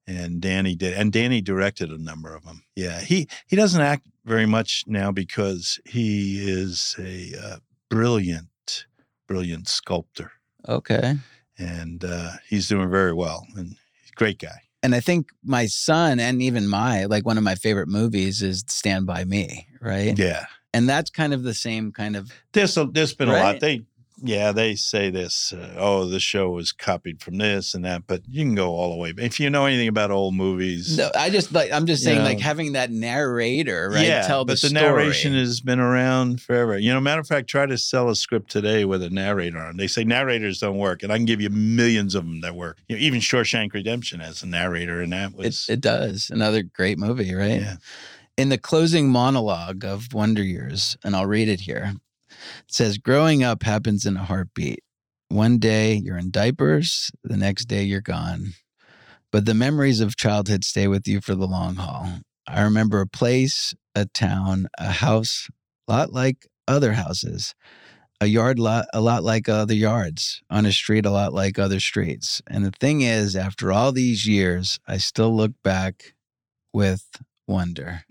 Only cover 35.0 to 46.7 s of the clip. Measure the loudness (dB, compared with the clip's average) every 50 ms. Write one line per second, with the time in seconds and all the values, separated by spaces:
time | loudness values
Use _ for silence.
35 | 4 2 2 0 0 0 2 2 0 0 -2 -2 -2 0 2 2 2 4 4 2
36 | 2 2 2 2 2 0 -2 -4 -2 -2 0 0 2 0 0 0 2 2 2 2
37 | 2 2 0 0 0 0 -2 -2 -2 0 0 0 0 0 0 -2 -2 0 0 2
38 | 2 2 2 0 0 -2 -2 -2 -2 -2 -2 -2 0 2 2 2 2 2 0 0
39 | -2 -2 -4 -2 -2 -2 -2 -2 -2 -4 -6 -8 -10 -10 -8 -6 -4 -4 -2 0
40 | 0 2 2 2 2 0 0 -2 -2 -4 -4 -4 -4 -2 -2 0 0 -2 -2 -2
41 | -2 -2 0 0 2 2 0 0 0 0 0 2 2 2 4 4 4 4 4 2
42 | 2 0 -2 -2 -4 -4 -6 -8 -8 -8 -8 -8 -10 -10 -12 -12 _ -10 -4 -2
43 | 0 0 2 0 0 0 2 2 2 2 0 -2 -2 -2 -4 -6 -4 -4 -4 -4
44 | -6 -8 -10 -10 -12 -12 -12 -12 -10 -6 -4 -2 -2 -2 -2 -4 -4 -4 -4 -4
45 | -4 -4 -4 -4 -6 -6 -6 -6 -4 -4 -4 -4 -4 -2 -2 0 2 2 2 0
46 | 0 -4 -4 -6 -6 -4 -2 0 0 2 2 0 -2 -4